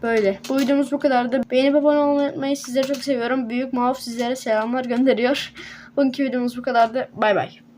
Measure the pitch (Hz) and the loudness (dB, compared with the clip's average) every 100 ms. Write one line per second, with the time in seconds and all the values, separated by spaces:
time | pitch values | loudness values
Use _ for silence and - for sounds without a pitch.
0 | 233 226 196 196 - 269 262 277 277 285 | 0 2 2 -2 -2 0 2 2 0 0
1 | 294 254 247 254 233 247 269 285 294 294 | 2 2 0 -2 0 2 4 4 4 4
2 | 285 285 285 - 269 277 - 247 262 277 | 2 2 0 -2 -4 -4 -2 -2 -2 -4
3 | 269 254 233 262 226 240 262 254 247 269 | -2 -2 0 -2 -2 -4 -2 0 0 -2
4 | - 233 240 254 - 214 220 254 254 240 | -6 -4 -4 -4 -2 -2 0 -4 -2 2
5 | 262 220 247 285 - - - - - - | 2 4 2 0 -4 -14 -20 -20 -8 0
6 | 277 254 269 247 247 240 247 233 226 247 | 0 0 -2 0 -2 -4 -2 2 2 0
7 | - - 214 185 - - - | -6 -2 2 2 -2 -10 -20